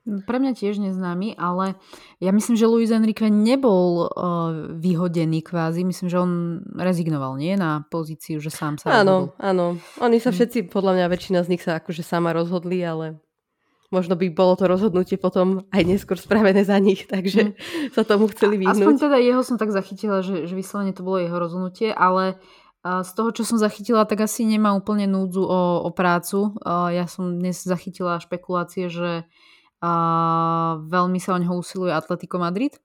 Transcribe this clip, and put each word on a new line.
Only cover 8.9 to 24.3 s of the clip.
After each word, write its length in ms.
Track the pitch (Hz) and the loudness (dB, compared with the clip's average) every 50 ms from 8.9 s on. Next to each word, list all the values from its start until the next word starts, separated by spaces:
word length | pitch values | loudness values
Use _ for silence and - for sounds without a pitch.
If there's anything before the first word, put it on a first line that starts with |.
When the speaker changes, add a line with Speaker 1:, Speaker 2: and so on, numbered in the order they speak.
| 302 | 4
Speaker 2:
Áno, 340 | 233 202 196 190 185 180 170 | 6 6 6 4 4 2 -2
Speaker 1:
rozhodol. 80 | - _ | -6 _
Speaker 2:
áno. 280 | - 196 190 180 175 175 175 170 - - - - | -2 0 0 2 0 0 -2 -6 -8 -14 -10 -2
Oni 160 | - 247 233 | 2 4 4
sa 160 | 233 220 254 190 | 4 2 2 2
Speaker 1:
Mhm. 20 | |
Speaker 2:
všetci, 240 | 180 240 233 - 240 202 | 2 0 0 0 -4 -6
podľa 260 | 175 - 202 190 196 185 | -2 -4 0 2 2 4
mňa 120 | 185 180 | 4 2
väčšina 320 | 175 180 175 - - 190 175 175 | 2 0 -2 -2 0 0 0 2
z 40 | 165 | 0
nich 120 | 180 170 | -2 -2
sa 160 | - - 165 | -2 -4 -4
akože 240 | 165 - - 175 156 | -4 -4 -8 -8 -8
sama 320 | 170 - - 170 175 170 165 | -6 -4 -2 0 0 0 0
rozhodli, 480 | 165 170 170 185 180 165 180 180 185 | 0 -2 -2 -2 -4 -4 -4 -4 -4
ale 400 | 175 170 165 160 160 160 160 151 _ _ _ _ _ _ _ _ _ _ _ _ _ _ | -4 -4 -4 -6 -6 -8 -10 -14 _ _ _ _ _ _ _ _ _ _ _ _ _ _
možno 260 | - 185 185 170 185 | -2 -2 0 0 0
by 160 | 170 185 185 160 | 0 0 -2 2
bolo 240 | 156 190 185 185 | 4 4 4 6
to 80 | 185 196 | 4 4
rozhodnutie 560 | 175 180 185 196 220 165 180 185 - 196 185 | 2 2 4 2 2 2 2 0 0 -2 -2
potom 480 | - 185 - 190 185 185 190 190 185 _ | -2 0 2 2 2 2 0 -2 -4 _
aj 140 | - 202 170 | 0 0 2
neskôr 320 | 170 185 202 - - 190 | 2 2 -2 0 -4 -6
spravené 480 | 175 - - 208 220 220 196 190 196 202 | -6 -2 0 2 4 6 6 6 4 4
za 160 | 180 202 196 | 4 4 4
nich, 240 | 196 202 190 190 - | 4 4 2 2 -2
takže 480 | - - 190 175 196 185 208 214 208 202 | -6 -6 -4 -2 0 2 2 2 2 0
Speaker 1:
Mhm. 400 | _ - - - 339 302 254 - | _ -14 -8 -6 -6 -6 -4 -2
Speaker 2:
sa 80 | - 226 | -2 2
tomu 220 | - 214 202 214 214 208 | 2 4 4 4 2 2
chceli 240 | - 233 202 208 208 | 2 2 2 2 2
Speaker 1:
A-, 140 | 190 190 196 | 2 2 2
aspoň 240 | 214 202 - 294 | 4 6 6 6
Speaker 2:
vyhnúť. 80 | 269 294 | 4 4
Speaker 1:
teda 120 | 294 285 254 | 2 4 4
jeho 240 | 240 247 247 254 254 | 4 4 4 2 0
som 180 | - 254 214 | 0 -2 -2
tak 80 | 220 214 | -2 -2
zachytila, 560 | 214 196 190 - 202 185 - 214 202 190 190 | -2 -4 -4 -6 -12 -8 -4 -2 -2 -2 -2
že, 240 | 180 196 175 147 170 | -2 -4 -6 -6 -6
že 60 | 180 | -6
vyslovene 400 | 185 190 - - 202 202 190 190 | -8 -10 -8 -8 -6 -4 -4 -6
to 60 | - 180 | -6 -6
bolo 180 | 180 190 190 | -4 -2 -2
jeho 160 | 180 170 170 | -2 -2 -4
rozhodnutie, 560 | 175 175 170 165 180 185 185 180 - 220 220 214 | -4 -4 -4 -4 -6 -6 -8 -6 -4 -4 -4 0
ale, 480 | - 180 185 185 185 190 190 185 185 - - - - _ _ _ _ | 2 2 2 2 2 0 0 -4 -6 -12 -20 -20 -20 _ _ _ _
a, 240 | _ 175 185 185 185 | _ -4 -4 -4 -4
z 80 | 180 - | -6 -4
toho, 180 | - 220 226 | -2 -2 -2
čo 140 | 220 - 226 | -2 -2 -4
som 160 | 202 233 226 | 0 0 0
zachytila, 480 | 214 208 208 - 208 - 240 220 214 214 | 0 0 -2 -4 -4 0 2 2 4 2
tak 140 | 220 202 214 | 2 -2 -2
asi 200 | 214 | -2